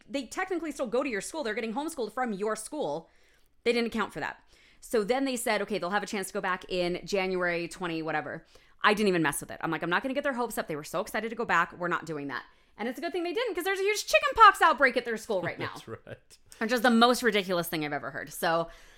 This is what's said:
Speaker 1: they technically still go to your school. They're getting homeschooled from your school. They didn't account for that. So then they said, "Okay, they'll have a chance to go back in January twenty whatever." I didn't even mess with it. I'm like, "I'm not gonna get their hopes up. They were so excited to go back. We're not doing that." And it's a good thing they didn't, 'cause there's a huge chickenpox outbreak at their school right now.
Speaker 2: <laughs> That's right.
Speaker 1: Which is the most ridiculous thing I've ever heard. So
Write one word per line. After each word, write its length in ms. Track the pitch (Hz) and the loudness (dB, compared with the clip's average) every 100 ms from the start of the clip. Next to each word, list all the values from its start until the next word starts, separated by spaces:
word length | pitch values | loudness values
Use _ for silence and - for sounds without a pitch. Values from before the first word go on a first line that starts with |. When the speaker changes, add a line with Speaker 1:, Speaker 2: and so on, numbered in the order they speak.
| - | -8
Speaker 1:
they 160 | 277 226 | -8 -6
technically 460 | - 381 349 320 | -6 -4 -4 -4
still 160 | 285 254 | -6 -2
go 160 | 240 | 0
to 60 | 285 | 0
your 120 | 233 | -4
school. 220 | - 320 | -4 -6
They're 100 | 226 | -4
getting 200 | 214 226 | -4 -4
homeschooled 400 | 226 311 294 214 | -4 -6 -4 -6
from 200 | 254 247 | -4 -4
your 220 | 190 208 214 | -2 -2 -4
school. 540 | - 294 175 151 - _ _ _ _ _ | -6 -4 -4 -4 -8 _ _ _ _ _
They 80 | 233 | -2
didn't 160 | 240 233 | 0 0
account 240 | 220 202 | -2 -4
for 60 | 156 | -4
that. 180 | 127 - _ - - - | -6 -8 _ -20 -20 -20
So 220 | - 233 | -2 0
then 200 | 196 254 269 | 2 0 0
they 100 | 247 | -2
said, 240 | 240 208 | 0 0
"Okay, 160 | 202 190 | 0 -2
they'll 120 | 175 | 0
have 120 | 202 | -2
a 40 | 190 | -2
chance 200 | 208 190 | -4 -4
to 60 | |
go 80 | 208 | -4
back 240 | 190 185 - | -4 -4 -2
in 300 | 180 175 180 170 | -2 0 -2 -2
January 640 | 196 185 185 175 170 165 | 0 0 0 0 -2 -4
twenty 320 | - 180 160 | -6 -6 -4
whatever." 440 | 156 151 135 143 - - - - | -2 -2 -4 -10 -14 -20 -20 -2
I 120 | 208 | 0
didn't 140 | 214 208 | 4 4
even 120 | 175 | 4
mess 180 | 151 143 | 2 0
with 100 | - | -8
it. 80 | - | -8
I'm 100 | 165 | -4
like, 100 | 156 | -4
"I'm 60 | 170 | -2
not 140 | 180 | -2
gonna 100 | 262 | -2
get 100 | 262 | -2
their 100 | 285 | -2
hopes 240 | 240 233 220 | -2 -4 -4
up. 100 | 208 | -6
They 80 | 147 | -8
were 80 | |
so 160 | 151 165 | -6 -6
excited 300 | 208 220 220 | -4 -6 -6
to 60 | 226 | -6
go 100 | 208 | 2
back. 280 | 175 175 - | 2 2 -2
We're 100 | 175 | -2
not 180 | 170 156 | -2 -2
doing 220 | 151 143 | -6 -6
that." 160 | 123 - _ _ - | -8 -10 _ _ -8
And 120 | 226 | -8
it's 80 | 269 | -6
a 40 | |
good 100 | 330 | -6
thing 100 | 359 | -4
they 100 | 349 | -2
didn't, 220 | 349 494 359 | -2 -2 -2
'cause 80 | |
there's 160 | 359 392 | -2 0
a 40 | |
huge 220 | 392 415 - | 0 0 2
chickenpox 540 | 622 587 494 427 - | 2 2 10 10 10
outbreak 360 | 349 302 262 240 | 6 6 4 4
at 80 | 240 | -2
their 100 | 220 | -6
school 240 | - 190 | -2 -2
right 160 | 165 - | -2 -4
now. 120 | 156 | -8
Speaker 2:
<laughs> 40 | - | -8
That's 120 | - | -12
right. 500 | 110 - 107 _ - - - | -14 -14 -18 _ -20 -20 -6
Speaker 1:
Which 140 | 220 | 0
is 80 | 247 | 4
the 80 | 247 | 6
most 340 | 226 240 247 | 8 6 6
ridiculous 440 | 240 202 185 175 165 | 2 2 0 -2 0
thing 160 | 165 151 | -4 -4
I've 80 | |
ever 180 | 147 120 | -4 -6
heard. 200 | - 156 | -10 -10
So 340 | - 180 165 165 - - | -2 0 2 0 -8 -20